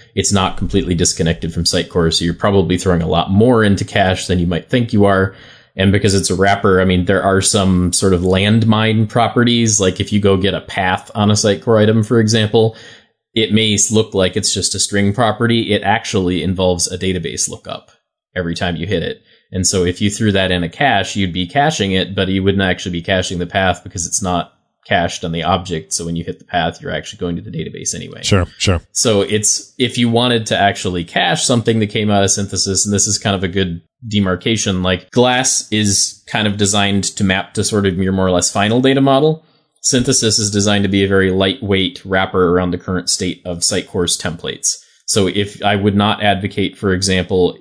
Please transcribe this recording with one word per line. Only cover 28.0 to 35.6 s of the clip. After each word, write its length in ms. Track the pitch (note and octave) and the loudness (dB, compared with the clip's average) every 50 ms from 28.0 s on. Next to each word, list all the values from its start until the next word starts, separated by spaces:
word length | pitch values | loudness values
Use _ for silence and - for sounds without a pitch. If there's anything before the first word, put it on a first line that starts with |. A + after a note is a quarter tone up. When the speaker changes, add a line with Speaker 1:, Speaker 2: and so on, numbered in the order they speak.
| F2 E2 E2 - - | -12 -14 -14 -8 -2
Speaker 2:
Sure, 220 | - G2+ F#2 F2+ - - | 0 2 2 2 0 -4
sure. 240 | - - G2+ F2+ E2 - _ | -4 0 0 0 0 -2 _
Speaker 1:
So 300 | - - - B2 G#2+ G2 | -4 -2 0 2 2 2
it's, 520 | F#2+ E2 G#2 G#2+ G#2 - - - - - _ | 2 0 0 -2 0 0 -2 -2 -6 -10 _
if 200 | - B2+ A#2+ - | -2 -2 -2 0
you 120 | B2 A#2+ A#2 | 0 0 2
wanted 360 | A2+ A#2 B2 B2+ A#2+ A2+ G#2+ | 2 2 2 2 0 0 0
to 100 | - A2 | -2 0
actually 480 | F2 G2 G2+ G2+ - - F#2+ F2+ F2 E2 | 2 2 2 0 0 -4 -4 -4 -4 -6
cache 400 | - - G3 F3+ E3+ E3 D#3 - | -4 -4 -2 0 0 0 -2 0
something 340 | - B2+ A#2 A2 A#2+ A2+ A2+ | 0 0 2 2 2 0 0
that 80 | G#2+ | 0
came 240 | G#2 - A2 G#2+ G#2 | -2 -2 -2 0 2
out 140 | G#2 G2+ G2 | 2 2 2
of 60 | F#2+ | 2
Synthesis, 540 | - G#2 G2+ F#2+ G2 F2+ - G2 F#2+ F2 - | 0 -2 -4 -6 -4 -4 -2 -2 -2 -2 0
and 80 | G#2 G2+ | 0 0
this 140 | G2 - | 0 0
is 100 | G#2+ G2 | 0 -2
kind 200 | - - A2 G2 | -2 -2 -2 -2
of 60 | F#2 G2 | -2 -2
a 20 | |
good 340 | F2+ F2+ G2 F#2+ F2+ E2+ E2+ _ _ _ _ B2 | -2 0 -2 -2 -2 -4 -8 _ _ _ _ -10
demarcation, 800 | A2+ G#2 G#2 G2 F#2 F2+ F2 - A#2+ A2+ G#2 - G#2 F#2+ F#2 F2+ | -2 0 0 2 2 0 -2 0 -2 -2 0 0 -2 -2 0 0
like 260 | F#2 F#2 F2 - - | 0 -2 -2 -4 -2
Glass 600 | - B2 B2 B2+ B2 B2+ C3 - - - | 2 2 2 4 2 0 0 0 -2 -2